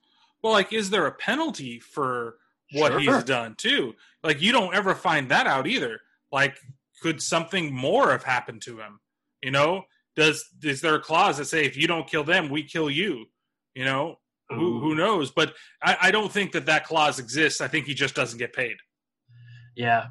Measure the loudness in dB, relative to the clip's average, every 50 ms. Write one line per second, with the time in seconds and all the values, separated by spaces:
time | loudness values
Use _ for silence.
0 | _ _ _ _ _ _ _ _ -2 2 2 2 2 2 -2 -4 -4 0 0 0
1 | 0 0 -2 -4 -4 -2 -2 -2 -2 -4 -4 -8 -10 -10 -12 -14 -16 -12 -8 -4
2 | -4 -2 -2 -4 -6 -8 -10 _ _ _ _ _ _ _ -2 2 2 2 2 2
3 | 2 4 2 2 2 2 0 -2 -2 -4 -8 -6 -2 -2 0 0 -2 -4 -6 _
4 | _ _ _ _ -2 -2 0 2 2 2 4 4 2 2 0 0 2 0 0 0
5 | 2 2 2 2 2 2 2 2 4 2 2 0 0 0 -2 -2 -4 -4 -6 -10
6 | _ _ _ _ _ _ 0 0 0 0 0 -4 -18 -20 -20 _ _ _ _ _
7 | -4 -4 -4 -4 -4 -2 0 -2 -2 -2 -4 -4 -4 -4 -4 -4 -2 0 2 4
8 | 4 4 2 2 0 -2 -2 -2 -2 -6 -12 -14 -14 -16 -16 -16 -16 -18 -20 -20
9 | _ _ _ _ _ _ _ _ -8 -2 0 2 2 2 0 -2 -6 _ _ _
10 | _ _ 0 2 4 4 4 2 -4 -14 _ -8 -4 -4 -2 0 0 0 0 0
11 | 0 0 2 4 4 4 2 0 -4 -4 -2 0 0 0 0 0 0 0 0 -2
12 | -4 -4 -4 -2 0 2 2 0 0 0 -4 -6 -8 -6 -4 -2 -2 -2 0 -2
13 | -2 -2 -4 -6 -8 -16 _ _ _ _ _ _ _ _ -10 -6 -4 -2 -2 -2
14 | -2 -4 -8 -12 _ _ _ _ _ -10 -6 -2 -2 -2 -2 -2 -2 -2 0 0
15 | 0 0 0 0 -2 -2 0 0 0 0 -2 -8 -20 -20 _ -4 0 0 2 4
16 | 4 4 4 2 0 0 -2 -2 -2 -2 -2 -4 0 2 2 2 2 0 2 4
17 | 4 4 2 -2 -6 -6 -2 2 2 2 2 0 -4 -4 -2 -4 -4 -4 -4 -2
18 | -2 -2 0 -2 -2 -2 -4 -6 -8 -6 -4 -4 -6 -6 -6 -12 -18 _ _ _
19 | _ _ _ _ _ _ -20 -20 -20 -20 -20 -20 -20 -18 -10 -4 0 2 2 2
20 | 2 -2